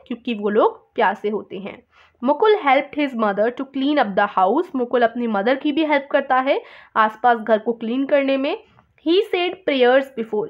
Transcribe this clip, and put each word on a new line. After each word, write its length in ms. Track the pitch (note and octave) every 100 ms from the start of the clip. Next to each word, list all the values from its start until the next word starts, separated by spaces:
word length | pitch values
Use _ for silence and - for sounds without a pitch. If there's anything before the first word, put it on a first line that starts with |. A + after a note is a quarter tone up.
| -
क्योंकि 280 | A#3 -
वो 140 | G#3+ G#3
लोग 460 | G#3 G4+ - _
प्यासे 340 | - G3+ G3+ G#3
होते 300 | G#3+ - F#3+
हैं। 240 | G3 - _ _ _ -
मुकुल 320 | A#3+ D4 A4 G#4
helped 420 | C#4+ C4+ C#4+ D4
his 120 | C#4+ A#3
mother 260 | G#3+ G3 A3+
to 160 | A#3+ C4+ C4+
clean 280 | C4+ D4
up 100 | G#3+ F#3+
the 100 | G3+ -
house। 360 | F#3 C4+ F#4 C4
मुकुल 260 | A#3+ B3
अपनी 240 | A3+ A#3+ A#3
मदर 280 | G3+ G#3
की 180 | C4+ D4+
भी 120 | C#4+
हेल्प 240 | D4+ C#4+ C#4
करता 260 | D4 C#4+ C4
है 260 | C4 F#4 - - - A3
आसपास 420 | A3 - B3 A#3
घर 200 | A3 G#3+
को 140 | A3+
क्लीन 340 | A#3 A3 B3+ C4+
करने 300 | C#4+ C4+ C4+
में। 280 | C#4 A4 - _ _ _ D#4
He 100 | F4+ A4+
said 200 | F#4 F4+ F#4+ -
prayers 360 | C4+ A#3+ C4 C4+ -
before 280 | A3+ G#3+ -